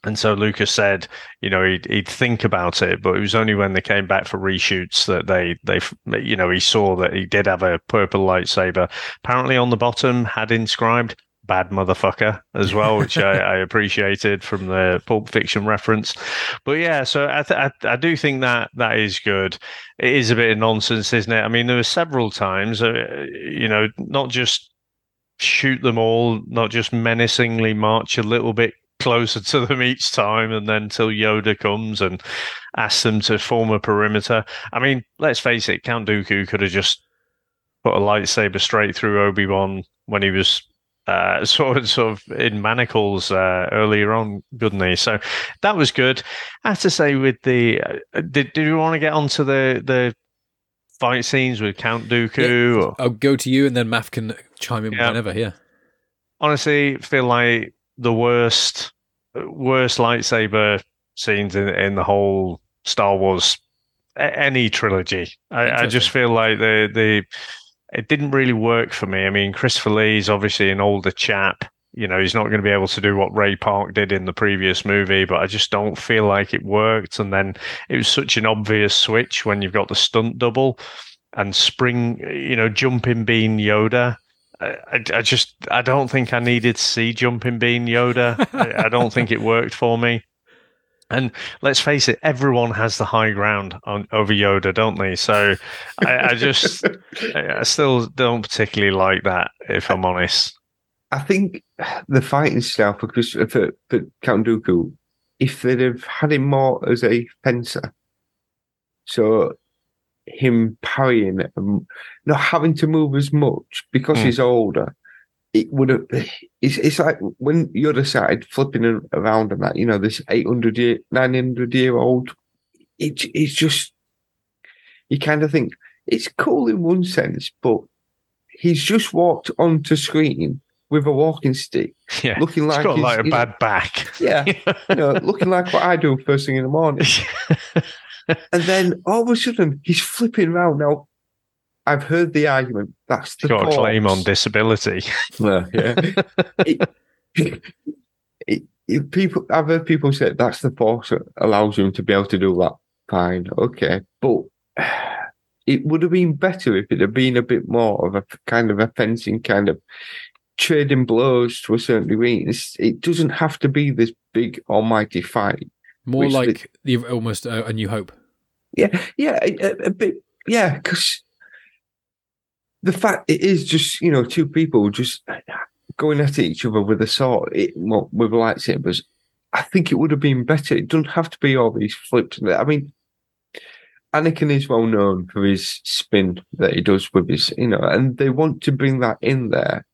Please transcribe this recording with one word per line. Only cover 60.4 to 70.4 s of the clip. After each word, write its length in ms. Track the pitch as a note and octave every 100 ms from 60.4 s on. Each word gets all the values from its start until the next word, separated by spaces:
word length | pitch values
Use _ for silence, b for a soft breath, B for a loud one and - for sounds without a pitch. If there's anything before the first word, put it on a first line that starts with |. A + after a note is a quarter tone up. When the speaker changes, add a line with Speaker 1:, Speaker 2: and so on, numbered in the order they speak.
| G#2+ G#2+ G#2+ G2+ - _ _ -
Speaker 1:
scenes 400 | - G2+ G#2 F#2+
in, 140 | G2+
in 260 | F#2 G2 G2
the 80 |
whole 560 | F2+ G2+ G2+ G2 F#2 E2+ _ _ -
Star 300 | - G2+ G2
Wars, 420 | F#2+ F#2 - - _ _ _ _ _ -
a-, 220 | C#3+ -
any 300 | C#3 C3 A2+
trilogy. 600 | - A2 F#2+ F2+ F#2+ F2 - _
I, 120 | A#2+
I 40 | A#2+
just 140 | A#2+
Speaker 2:
Interesting. 280 | A#2+ A#2+ -
Speaker 1:
feel 160 | C3+ A#2+
like 260 | A2+ A2+ G#2
the, 320 | A2+ A2 G#2+
the, 320 | A2 G#2+ G#2+ G2 B B B B _ _
it 140 | - A2
didn't 240 | D3+ C#3+
really 220 | C#3 C3
work 380 | A2+ A2+ A#2 A#2
for 140 | - F#2+
me. 200 | F#2+ F#2+
I 40 |
mean, 240 | G2+ G2
Christopher 380 | F#2+ B2+ - A2
Lee's 380 | G#2+ G#2+ G#2+ G2+
obviously 420 | G2+